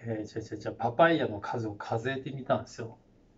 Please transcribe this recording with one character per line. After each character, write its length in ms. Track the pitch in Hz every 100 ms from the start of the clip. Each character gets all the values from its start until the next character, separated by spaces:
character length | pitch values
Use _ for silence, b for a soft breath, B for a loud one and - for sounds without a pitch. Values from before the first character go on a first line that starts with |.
え 240 | 113 110 104
ー、 120 | 113
違 40 |
う 20 |
違 160 | - -
う 40 |
違 40 | 110
う、 80 | -
パ 160 | 117
パ 200 | - 165
イ 60 | 160
ヤ 100 | 117
の 120 | 104
数 280 | - 120 110
を 60 |
数 360 | 104 - 117 127
え 60 | 135
て 140 | 131
み 140 | 131
た 140 | 123 123
ん 40 |
で 60 | -
す 120 | -
よ。 180 | 110 - _ - -